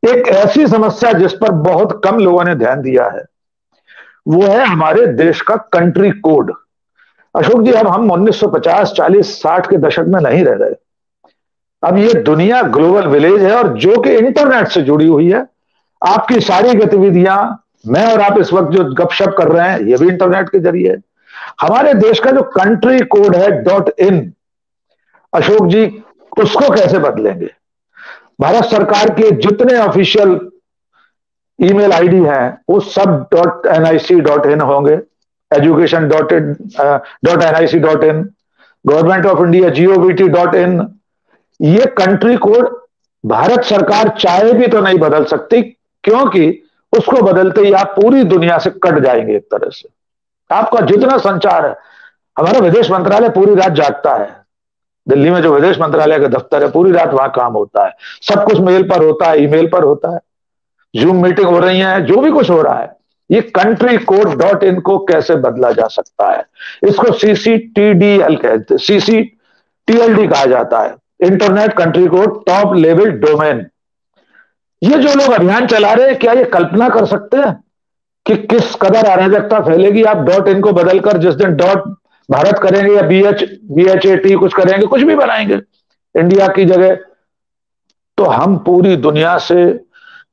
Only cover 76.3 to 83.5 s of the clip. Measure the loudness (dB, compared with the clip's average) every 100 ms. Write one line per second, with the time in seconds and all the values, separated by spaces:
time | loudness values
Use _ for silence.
76.3 | 2 0 0 0 0 0 0 -2 -4 -4
77.3 | -2 -2 -4 _ _ _ _ _ _ -4
78.3 | -4 0 -2 -2 -2 0 2 2 2 2
79.3 | 0 0 -2 0 2 2 2 0 0 0
80.3 | 0 0 0 0 0 2 0 0 0 0
81.3 | 0 -2 0 0 0 -6 -16 _ _ _
82.3 | 0 0 0 0 0 2 2 2 2 2
83.3 | 0 -6